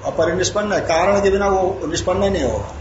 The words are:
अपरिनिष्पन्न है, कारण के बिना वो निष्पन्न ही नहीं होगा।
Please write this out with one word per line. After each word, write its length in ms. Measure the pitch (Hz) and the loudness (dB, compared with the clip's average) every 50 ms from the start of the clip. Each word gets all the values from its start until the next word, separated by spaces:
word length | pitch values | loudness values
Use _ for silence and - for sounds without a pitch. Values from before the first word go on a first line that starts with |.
| - | -8
अपरिनिष्पन्न 680 | 143 - 165 160 170 170 185 180 - - 208 208 208 196 | -4 -2 0 0 0 0 0 -2 -2 -2 -2 -2 0 -2
है, 80 | 156 | -2
कारण 400 | - - 165 160 175 196 202 202 | 0 0 0 2 2 2 2 4
के 80 | 202 196 | 4 4
बिना 180 | 190 196 202 | 2 2 2
वो 400 | 196 190 190 185 180 190 - 170 | 2 2 2 2 0 -2 -4 -6
निष्पन्न 360 | 156 170 165 - 185 180 196 202 | -4 -4 -2 -2 0 0 2 0
ही 60 | 196 | 0
नहीं 220 | 190 170 139 117 | 0 0 0 -2
होगा। 240 | 110 104 101 - - - | -2 -4 -6 -8 -10 -10